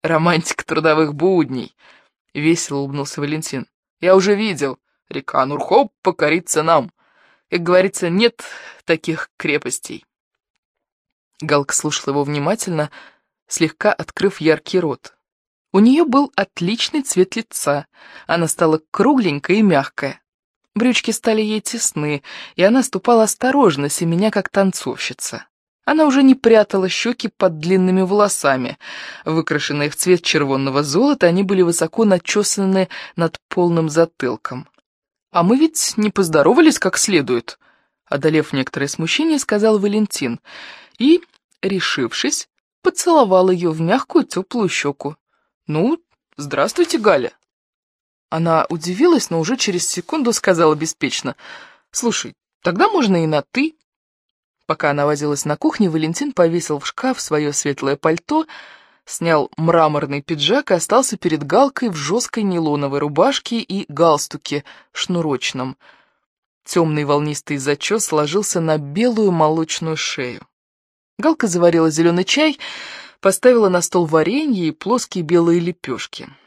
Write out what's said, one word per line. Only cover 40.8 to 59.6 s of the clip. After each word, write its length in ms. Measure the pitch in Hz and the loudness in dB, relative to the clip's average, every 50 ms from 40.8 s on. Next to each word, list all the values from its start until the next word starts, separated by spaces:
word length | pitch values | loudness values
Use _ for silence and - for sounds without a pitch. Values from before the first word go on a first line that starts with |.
| - _ _ _ | -20 _ _ _
и, 220 | 226 285 330 349 - _ _ _ _ _ _ _ | 4 4 4 4 2 _ _ _ _ _ _ _
решившись, 840 | - 190 196 185 - - - - 127 113 - - - 285 302 - - _ _ _ _ _ _ _ | -4 -4 -2 -2 -2 -4 -4 -4 -4 -4 -4 -4 -4 -4 -4 -6 -8 _ _ _ _ _ _ _
поцеловал 680 | _ 381 - - - 359 330 302 247 196 185 185 185 190 | _ -2 -2 0 0 2 4 4 4 4 4 4 4 4
ее 220 | 185 170 175 170 | 2 0 0 -2
в 100 | 160 160 | -2 0
мягкую 440 | 165 170 208 269 - _ - 320 254 | 0 0 0 -2 -2 _ 0 0 0
теплую 440 | - - 180 190 _ - 240 214 170 | 0 -6 -8 -8 _ -4 -2 -2 -2
щеку. 480 | - - - 143 139 _ - 147 160 _ _ _ _ _ _ _ _ _ _ | -2 -2 -4 -4 -6 _ -10 -10 -10 _ _ _ _ _ _ _ _ _ _
«Ну, 340 | - 151 156 185 247 330 339 _ _ _ _ _ _ _ | -4 -2 0 0 0 0 -2 _ _ _ _ _ _ _
здравствуйте, 600 | - 147 139 143 - - 220 - - 349 330 - | -14 -10 -4 -2 0 0 0 0 -2 -2 0 0
Галя». 360 | 269 214 214 170 139 117 - _ _ _ _ _ _ _ _ _ _ _ _ _ _ _ _ _ _ _ _ | 0 2 4 4 4 0 -4 _ _ _ _ _ _ _ _ _ _ _ _ _ _ _ _ _ _ _ _
Она 360 | - 165 165 165 165 160 - - | -4 -2 0 2 2 2 0 -2
удивилась, 600 | 170 165 156 175 180 196 302 359 339 240 - - | -4 -6 -6 -8 -2 2 4 4 4 2 0 -2
но 100 | 175 165 | -4 -2
уже 180 | 160 170 262 | -2 -2 -2
через 300 | - - 208 180 175 - | -2 -2 -2 -2 -4 -4
секунду 460 | - - 180 - - - 320 262 240 226 | -4 -6 -8 -8 -6 -4 -2 0 0 0
сказала 420 | - - - 180 165 170 156 151 | 0 2 2 4 4 4 4 4
беспечно: 600 | 147 156 156 - _ - 131 - - - 131 113 _ - - - - - - _ _ _ _ | 2 -4 -8 -6 _ -6 -6 -6 -6 -8 -8 -10 _ -18 -20 -20 -20 -20 -20 _ _ _ _
Слушай, 440 | - - - 233 - - - 117 - _ _ _ _ _ | -10 -4 -4 -2 -4 -4 -8 -10 -16 _ _ _ _ _
тогда 260 | _ 175 170 196 349 | _ -2 0 2 0
можно 360 | 440 427 359 254 202 190 170 165 | 2 2 0 2 2 2 2 0
и 40 | |
на 140 | 156 156 147 | 0 -2 -2
«ты». 340 | 143 _ - 240 285 320 _ _ _ _ _ _ _ _ _ _ _ _ _ _ _ _ _ _ _ | -4 _ -4 -4 -4 -4 _ _ _ _ _ _ _ _ _ _ _ _ _ _ _ _ _ _ _
Пока 260 | - 160 - - 147 | -8 -6 -2 0 0
она 140 | 143 147 143 | 0 2 0
возилась 400 | 147 151 143 147 147 147 143 - | 0 0 0 -2 -4 -4 -4 -4
на 120 | 147 147 | -4 -4
кухне, 320 | - - 311 - - 214 175 | -2 -2 -4 0 2 0 0
Валентин 420 | 156 160 156 156 170 - 285 294 | 2 0 -2 -2 -4 -4 -6 -4
повесил 480 | - - 175 165 165 175 160 - 151 139 | 0 2 2 2 2 -2 -4 -4 -6 -6
в 80 | - | -6
шкаф 320 | - - - - 262 247 - | -10 -10 -4 -4 -4 -4 -4
свое 320 | - - 156 147 151 147 | -4 -4 -2 -2 -2 -2
светлое 460 | 147 - - 147 139 - 135 135 143 | -4 -2 -4 -4 -4 -2 -2 -2 -2
пальто, 480 | 143 - 160 160 170 _ - 294 320 311 _ - - - - - - _ _ _ _ _ | 0 0 0 0 0 _ -2 -2 -2 -2 _ -12 -20 -20 -20 -20 -20 _ _ _ _ _
снял 460 | - - - 170 165 160 151 139 - - | -16 -10 -6 0 2 2 2 0 -2 -6
мраморный 640 | - | -2